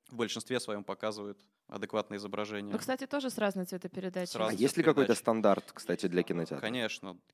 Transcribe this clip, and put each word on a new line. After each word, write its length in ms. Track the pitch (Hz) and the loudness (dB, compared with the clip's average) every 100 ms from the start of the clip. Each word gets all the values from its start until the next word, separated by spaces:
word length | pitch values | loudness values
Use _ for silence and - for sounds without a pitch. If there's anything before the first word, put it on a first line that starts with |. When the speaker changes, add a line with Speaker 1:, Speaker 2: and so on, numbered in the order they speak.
| _ | _
Speaker 1:
в 60 | 120 | -2
большинстве 440 | 113 117 - 127 | -2 -2 -2 -2
своем 240 | - 104 101 | -2 -6 -6
показывают 600 | 98 110 107 101 101 _ _ - | -4 -2 -4 -8 -12 _ _ -12
адекватное 500 | 113 104 110 - 104 | -8 -2 -2 -2 -6
изображение. 560 | 104 101 107 104 104 | -4 -4 -4 -4 -4
Speaker 2:
Ну, 40 | 220 | -4
кстати, 260 | - 262 269 | -2 -4 -2
тоже 220 | 285 262 | -2 -2
с 80 | 220 | 0
разной 280 | 208 190 180 | 0 0 -4
цветопередачей. 680 | 180 180 190 185 185 180 | -6 -8 -6 -6 -4 -4
Speaker 1:
С 40 | 113 | 0
разной 220 | 110 95 | 0 4
Speaker 3:
А 40 | |
есть 140 | 131 - | 2 4
ли 60 | |
какой-то 300 | 160 143 127 | 4 6 4
Speaker 1:
цветопередачей. 60 | 110 | 4
Speaker 3:
стандарт, 500 | - 113 107 95 - | 4 6 6 6 2
кстати, 340 | - - 90 95 | -10 -4 0 2
для 160 | 87 | 2
кинотеатра? 360 | - 87 80 76 | 2 -2 -2 -4
Speaker 1:
Конечно, 580 | 110 123 110 - 98 90 _ | -4 -2 -2 -4 -10 -14 _